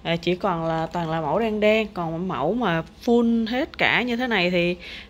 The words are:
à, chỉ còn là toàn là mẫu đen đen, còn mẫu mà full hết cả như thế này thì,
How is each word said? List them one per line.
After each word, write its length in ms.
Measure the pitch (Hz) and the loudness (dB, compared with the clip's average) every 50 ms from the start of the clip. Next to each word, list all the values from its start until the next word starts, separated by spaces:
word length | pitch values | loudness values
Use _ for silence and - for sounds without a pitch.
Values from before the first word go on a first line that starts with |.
| - | -4
à, 120 | - 165 | -4 -4
chỉ 200 | 165 - 170 180 | -2 0 -2 -2
còn 300 | 180 - 208 175 165 165 | 0 0 -2 -2 -2 -2
là 200 | 165 160 160 160 | -2 -2 -2 -2
toàn 240 | 160 - 180 170 160 | -4 -4 -4 -4 -2
là 120 | 160 165 | -2 -2
mẫu 180 | 160 143 151 190 | -2 0 0 0
đen 200 | 233 226 214 214 | 0 0 0 2
đen, 280 | 208 214 214 220 220 208 - | 4 4 4 4 2 -2 -4
còn 340 | - 175 165 165 165 180 190 | -6 -6 -4 -4 -4 -4 -4
mẫu 260 | 165 120 131 156 208 | -2 -2 0 0 0
mà 300 | 247 247 185 170 165 160 - - - - | 0 0 0 0 0 -2 -4 -12 -8 0
full 420 | - 233 240 240 233 233 233 226 214 | 2 4 4 4 4 4 2 0 0
hết 300 | 240 254 302 330 - - | -2 -2 -4 -4 -2 0
cả 240 | - 117 127 170 | 2 2 4 2
như 140 | 220 247 240 | 2 0 -2
thế 120 | 226 254 254 | -2 -2 0
này 240 | 226 196 175 180 | 2 2 2 2
thì, 240 | 180 180 170 175 175 175 - - - - - - | 2 2 2 0 -2 -4 -8 -16 -16 -18 -18 -18